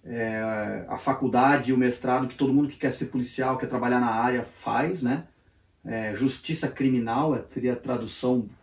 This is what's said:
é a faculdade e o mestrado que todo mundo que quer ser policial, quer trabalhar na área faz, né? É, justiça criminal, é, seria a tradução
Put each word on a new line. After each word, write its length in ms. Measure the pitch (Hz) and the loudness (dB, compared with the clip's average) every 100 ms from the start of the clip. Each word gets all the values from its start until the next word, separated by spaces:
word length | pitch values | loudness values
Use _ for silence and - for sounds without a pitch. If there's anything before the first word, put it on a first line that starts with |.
é 800 | - 117 113 110 110 107 104 104 - | -8 -6 -4 -4 -4 -4 -4 -6 -8
a 80 | - | -6
faculdade 720 | - 135 127 120 135 143 123 | -2 0 2 4 6 4 2
e 40 | 127 | 4
o 20 | |
mestrado 500 | 127 123 127 131 131 | 2 0 0 0 0
que 60 | |
todo 180 | - 135 | 0 4
mundo 180 | 139 143 | 4 2
que 100 | - | 0
quer 120 | 143 | -4
ser 140 | - 135 | -2 -4
policial, 540 | 127 120 - 131 131 | -4 -4 -2 -2 0
quer 80 | - | -2
trabalhar 320 | 127 120 123 | 0 2 4
na 100 | 120 | 2
área 340 | 110 120 123 | 2 0 0
faz, 600 | 120 - - 117 156 180 | -4 -10 -2 0 0 0
né? 240 | 123 143 - _ _ _ _ _ - | 0 -2 -4 _ _ _ _ _ -8
É, 300 | 113 110 104 | -6 -4 0
justiça 520 | 131 - - 160 143 | 0 -2 -6 -4 -4
criminal, 680 | - 135 127 113 127 156 123 | 0 2 2 0 0 2 0
é, 80 | - | -4
seria 260 | 127 123 | -2 -2
a 20 | 123 | -2
tradução 720 | - 123 113 - 127 123 101 - | -4 -4 -4 -4 0 0 -2 -12